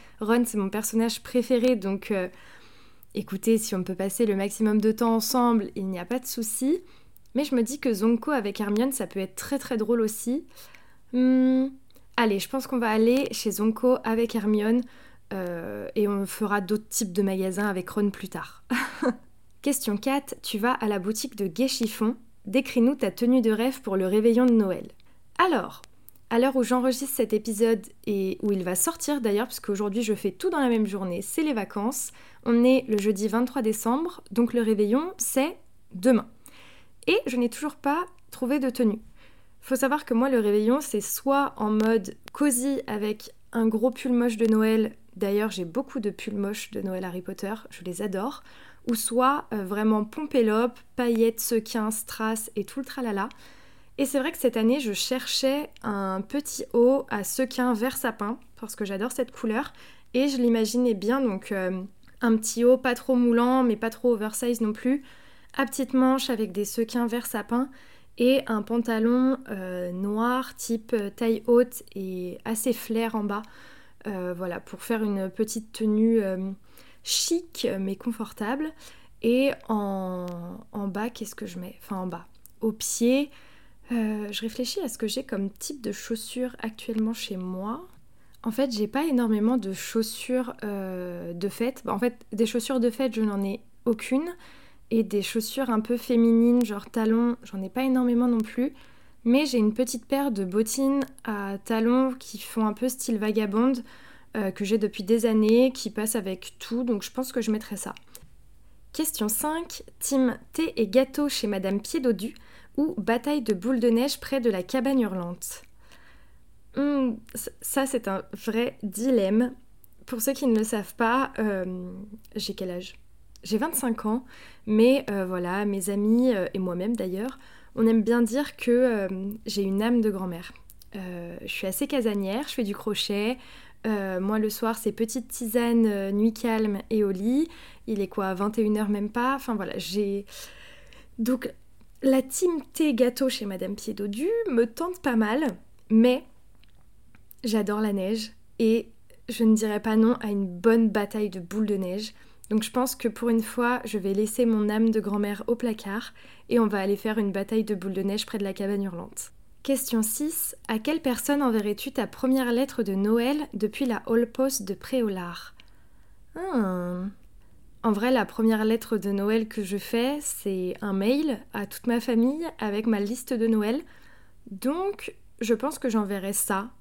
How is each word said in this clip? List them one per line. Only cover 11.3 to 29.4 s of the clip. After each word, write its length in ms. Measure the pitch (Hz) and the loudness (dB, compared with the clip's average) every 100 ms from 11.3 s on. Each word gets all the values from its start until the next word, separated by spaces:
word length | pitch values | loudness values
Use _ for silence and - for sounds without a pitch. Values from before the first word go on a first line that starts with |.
| 254 254 262 269 269 - - - - | 6 6 4 2 -4 -20 -20 -8 0
allez, 220 | 226 196 | 2 0
je 80 | - | -2
pense 160 | 269 240 | -6 -2
qu'on 120 | 202 | -2
va 120 | 226 | 2
aller 360 | 220 226 262 - | 4 4 4 2
chez 220 | - 214 | -4 -4
Zonko 440 | 202 220 220 254 254 | 0 0 2 2 2
avec 300 | 226 226 233 | 0 0 0
Hermione, 480 | 226 208 214 220 247 247 - - - - | 0 0 2 2 2 0 -12 -20 -18 -10
euh, 560 | 190 180 170 196 208 - | -8 -6 -6 -8 -8 -6
et 140 | 220 202 | 0 0
on 180 | 202 190 | 0 -2
fera 340 | - 208 202 | -2 0 0
d'autres 300 | 185 214 - | 0 -4 -2
types 240 | - 196 | -4 -2
de 80 | 180 | 0
magasins 460 | 190 190 190 185 208 | 0 0 -2 0 -2
avec 200 | 185 180 | -2 -4
Ron 220 | 214 202 | 0 0
plus 180 | - 185 | -2 -8
tard. 360 | 160 - - - | -10 -12 -12 -4
<laughs> 60 | 247 - - 262 - - - - - | -4 -4 -2 -2 -2 -8 -20 -20 -6
Question 340 | 285 269 220 202 | -2 -2 -2 -2
quatre, 380 | 262 277 285 - | 0 -2 -4 -10
tu 160 | - 214 | -6 -2
vas 140 | 240 | 0
à 160 | - 208 | 0 0
la 100 | 202 | -2
boutique 380 | 190 220 254 208 | -2 -4 -6 -4
de 100 | 190 | -4
Gay 220 | 165 262 | 0 0
Chiffon. 480 | - - - 220 262 - - 196 | 0 -2 0 0 -2 -8 -16 -2
Décris-nous 500 | 254 262 247 240 285 | 0 2 4 4 4
ta 160 | 196 | -2
tenue 300 | - 240 254 | 0 2 4
de 100 | 220 | 4
rêve 280 | 214 254 - | 2 0 -2
pour 160 | 208 190 | -2 0
le 120 | 185 | 2
réveillon 360 | 214 233 233 | 4 6 6
de 60 | 254 | 6
Noël. 380 | 226 190 170 - - - - - - | 6 4 -2 -8 -16 -20 -20 -6 2
Alors, 440 | 370 240 - - - - - - - | 2 2 -2 -10 -20 -20 -20 -18 -2
à 100 | 233 | 2
l'heure 160 | 269 262 | 4 4
où 80 | |
j'enregistre 500 | 233 254 262 254 269 | 2 2 2 0 -2
cet 180 | - 262 | -2 0
épisode 540 | 214 226 208 226 226 - - | 0 0 2 2 2 -2 -10
et 340 | - 196 190 - | -4 0 -2 0
où 80 | 208 | 0
il 140 | 185 | 0
va 100 | 180 | 0
sortir 460 | 180 330 330 - 294 | 0 -2 -2 -2 0
d'ailleurs, 260 | 220 202 | 0 0